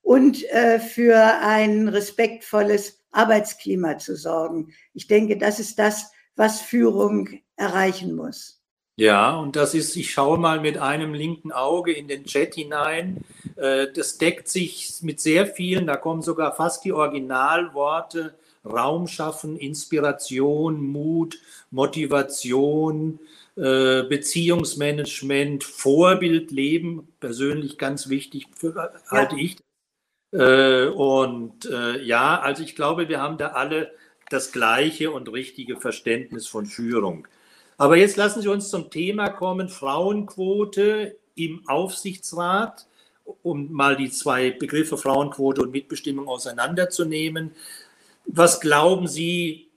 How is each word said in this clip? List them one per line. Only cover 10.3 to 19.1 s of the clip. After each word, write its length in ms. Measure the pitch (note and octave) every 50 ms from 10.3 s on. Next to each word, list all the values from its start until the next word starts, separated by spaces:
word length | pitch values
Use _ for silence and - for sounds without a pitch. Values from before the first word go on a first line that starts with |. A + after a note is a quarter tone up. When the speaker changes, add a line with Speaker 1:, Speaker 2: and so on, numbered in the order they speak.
| D#3+ E3
Speaker 2:
mal 220 | E3+ E3 D#3+ D#3
mit 160 | D3+ D3+ D3
einem 380 | D3 C#3+ C3+ C#3+ D3+ D#3+ D#3 D3+
linken 380 | D3 D3+ E3 E3+ D#3 _ D#3
Auge 400 | C#3 B2+ C3 C#3 E3 F3+ F3 F3
in 140 | D#3+ D3 C#3+
den 180 | C#3+ C#3 C3 C#3
Chat 300 | - - C#3 D3+ D#3 -
hinein, 680 | E3 D3+ D3 D3+ D3 D3 D#3 D#3+ E3 F3 F#3 F#3 - - _ - - - - -
äh, 300 | - D3+ C3+ C3+ C3+ C3+ C3+
das 260 | - E3 D3 - - -
deckt 280 | D#3 E3+ E3+ - -
sich 520 | - - F#3+ F3+ D#3+ - - - - - -
mit 200 | E3+ D#3+ D3 -
sehr 260 | - D#3 D#3 E3+ G3+
vielen, 400 | G3+ - - F3+ F3+ F#3 F#3 F3+
da 100 | D#3 C#3+
kommen 260 | C3+ - D#3+ E3 E3
sogar 320 | D#3 E3+ D#3+ D#3 D#3 C#3+ C3+
fast 300 | - D#3+ E3+ E3 - -
die 80 | G3
Originalworte, 1400 | F3+ D3+ D3+ D3 C#3 C#3 C3 B2+ C3+ B2+ C3 C#3+ D#3+ E3+ F3 E3+ C#3+ C#3+ C#3+ D3 D#3 E3 E3 - - E3 D#3+ D#3 - _ _ _ _ _ _
Raum 440 | G#2+ A2 A#2 A#2+ C#3 D#3 E3+ F3
schaffen, 480 | E3+